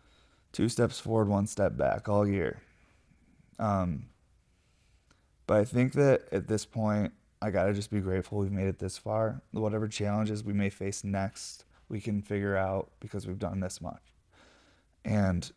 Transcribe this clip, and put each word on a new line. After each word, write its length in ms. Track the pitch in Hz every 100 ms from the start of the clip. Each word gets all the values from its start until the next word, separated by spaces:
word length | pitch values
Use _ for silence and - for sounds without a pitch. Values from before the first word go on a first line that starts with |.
| _ _ _ _ _
Two 180 | - 117
steps 300 | 120 113 -
forward, 300 | 104 113 101
one 180 | 101 104
step 300 | - 95 -
back 320 | 65 - -
all 180 | 104 104
year. 340 | 98 71 - - _ _ _ _ _ _ _ _ -
Um, 460 | 107 98 90 71 - _ _ _ _ _ _ _ _ _ _ _ _ _ -
but 120 | 107
I 60 |
think 280 | 107 123 131
that 320 | 135 139 131 -
at 160 | 98 -
this 160 | 107
point, 480 | - 113 107 104 101 - _ -
I 100 | 107
gotta 240 | 92 95
just 160 | 101 104
be 100 | 104
grateful 380 | 92 92 - 104
we've 140 | 98
made 160 | 98 95
it 100 | 92
this 180 | 95 -
far. 460 | 104 107 110 131 -
Whatever 380 | - 110 107 107
challenges 560 | - 101 104 107 104
we 80 | 107
may 180 | 101 101
face 320 | - 98 -
next, 600 | 101 98 98 - - - - - -
we 120 | 107
can 220 | 113 104
figure 340 | 101 101 101 98
out 360 | 95 98 - -
because 260 | 110 101 101
we've 120 | 98
done 200 | 98 98
this 220 | 92 -
much. 220 | 85 - _ _ _ _ - _ _ _ _ _
And 460 | - 107 95 87 -